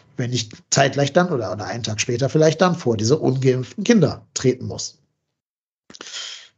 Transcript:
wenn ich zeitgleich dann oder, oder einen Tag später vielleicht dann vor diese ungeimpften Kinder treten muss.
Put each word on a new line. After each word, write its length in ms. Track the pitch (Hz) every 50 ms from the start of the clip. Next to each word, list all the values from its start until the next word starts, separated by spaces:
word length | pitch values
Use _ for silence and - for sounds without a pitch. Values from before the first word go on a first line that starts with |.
| _ _ _
wenn 160 | - 127 120 123
ich 180 | 117 110 - - - _ _
zeitgleich 420 | - 135 139 139 139 139 143 139 -
dann 200 | 175 180 180 160
oder, 200 | 123 113 107 107
oder 140 | 107 104
einen 160 | - 117 120 110
Tag 180 | 107 110 107
später 280 | - - 120 120 135 131
vielleicht 320 | - 156 156 160 156 -
dann 160 | 190 180 175
vor 200 | - - 123 113
diese 220 | 101 110 113 143 -
ungeimpften 640 | - 131 131 135 131 135 127 127 123 - - - 196
Kinder 420 | - 240 214 151 110 - - - _ _
treten 320 | - - 127 123 - 110
muss. 340 | 104 - 80 - - - _ _ _ _ _ _ _ _ _ _ _ _ _ _ _ _ _ _ - - - - - - - - - - - - - _